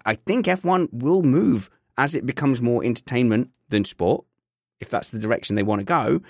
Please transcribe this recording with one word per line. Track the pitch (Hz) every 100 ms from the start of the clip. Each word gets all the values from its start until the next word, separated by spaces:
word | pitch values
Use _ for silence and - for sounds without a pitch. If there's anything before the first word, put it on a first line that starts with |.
I | -
think | - - 226 202
F | 185
one | 170 185 175
will | 120 131 185
move | 156 139 220 117 95 _ _ -
as | 143
it | 156 123
becomes | 127 143 127
more | 120 120
entertainment | 123 113 - 123 123 110 123 _ _
than | 107
sport, | 101 - 87 143 - _ _ _ _ _
if | -
that's | 110 -
the | 113
direction | 107 113 - 104
they |
wanna | 101 104
go. | 98 170 120 175 -